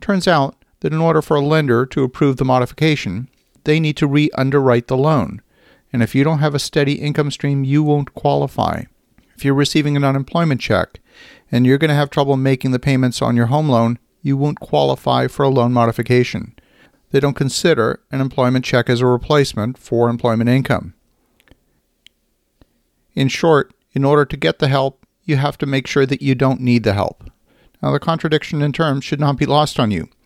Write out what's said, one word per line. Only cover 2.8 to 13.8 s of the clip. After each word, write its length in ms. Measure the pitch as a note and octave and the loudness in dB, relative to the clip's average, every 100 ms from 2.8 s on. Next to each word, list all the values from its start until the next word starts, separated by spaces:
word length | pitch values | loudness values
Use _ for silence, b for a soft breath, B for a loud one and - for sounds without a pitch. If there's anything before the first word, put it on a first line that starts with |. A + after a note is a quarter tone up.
| D#3 D3 G2+ F#2 C3+ _ _ _ | -2 0 -4 -8 -10 _ _ _
they 140 | D3+ D#3 | -2 0
need 200 | D#3 - | 0 0
to 80 | D3 | 0
re-underwrite 800 | D3 D3+ - C3 C#3+ C3 A#2+ - | 2 0 0 0 2 4 2 0
the 80 | C3 | 0
loan. 460 | D3+ C#3+ D2 - _ b b b b | 2 0 -2 -8 _ b b b b
And 100 | B2 | -2
if 120 | A2+ | 0
you 100 | C3+ | 2
don't 140 | D3+ D3+ | 0 2
have 160 | D3+ | 0
a 40 | C#3+ | -2
steady 360 | - D#3 C#3+ | -4 -2 0
income 360 | D3 D3 D3+ D3 | -2 -4 -2 -4
stream, 340 | - C#3+ C#3 | -2 -2 -2
you 180 | C3+ D3 | 0 2
won't 320 | D3+ D3 C#3 | 2 0 -2
qualify. 720 | - C#3+ C#3+ C#3 - - - - _ _ _ _ - | -4 0 0 -2 -2 -4 -4 -10 _ _ _ _ -4
If 80 | |
you're 80 | C#3 | 0
receiving 420 | C#3 C#3+ D#3 D3 | 2 2 0 0
an 100 | C#3+ | 0
unemployment 580 | C#3 C3+ C3 E3+ E3 B2 | 0 -2 -2 -2 0 -2
check 380 | - F#2+ - - B B B B B | 0 -2 -2 -8 B B B B B
and 140 | A#2+ B2+ | 2 4
you're 100 | C#3 | 4
gonna 180 | D#3 | 2
have 140 | D3 C#3+ | 0 0
trouble 300 | D#3 C#3 C3+ | 0 0 2
making 320 | C3+ C3 C3+ | 2 0 0
the 80 | B2 | -2
payments 420 | C#3 C3 B2+ - | 0 0 0 -2
on 160 | A#2+ A#2+ | 0 0
your 100 | A#2 | 2
home 200 | D3 D#3 | 0 2
loan, 300 | A#2 | 2